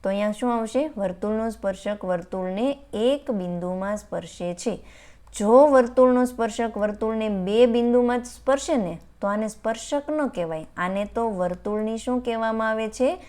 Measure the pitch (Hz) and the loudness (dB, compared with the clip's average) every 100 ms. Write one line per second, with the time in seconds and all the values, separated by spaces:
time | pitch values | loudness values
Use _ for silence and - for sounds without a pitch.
0 | 190 202 208 208 247 233 226 254 302 294 | -2 -2 -2 -2 -2 -2 -2 -2 -2 -2
1 | 196 180 208 220 226 214 196 190 208 208 | -6 -4 -4 -2 -4 -4 -6 -4 -6 -6
2 | - 180 170 190 185 190 254 277 - 208 | -2 -4 -4 -6 -4 -2 -2 -2 -8 -2
3 | 233 277 - 214 180 175 180 185 196 208 | 0 0 -2 -4 -4 -4 -4 -4 -4 -6
4 | - 170 165 - 175 175 247 180 - - | -6 -10 -10 -8 -8 -4 -6 -6 -12 -20
5 | - - - - 208 247 294 269 240 240 | -20 -20 -18 -4 6 8 10 8 6 6
6 | 254 247 247 247 226 208 226 208 208 208 | 6 6 2 0 -4 -2 -4 -2 -2 -2
7 | 220 220 214 196 185 214 247 233 240 240 | -2 -2 -2 -2 0 6 6 6 4 4
8 | 247 247 247 - - 277 311 294 180 165 | 4 0 -4 -6 0 0 2 0 -2 -6
9 | - - 202 208 220 214 220 226 - 285 | -16 -6 -4 -2 -4 -4 -4 -4 -4 -4
10 | 285 302 277 - 170 160 160 - 180 196 | -2 -2 -2 -2 -4 -6 -10 -6 -4 -2
11 | 208 233 233 190 180 180 208 214 214 220 | -4 -2 -2 -2 -2 -2 -4 -2 -2 -4
12 | 220 247 247 226 226 220 220 220 220 214 | -2 -2 -2 -2 -2 0 0 -2 -4 0
13 | 254 359 | 0 0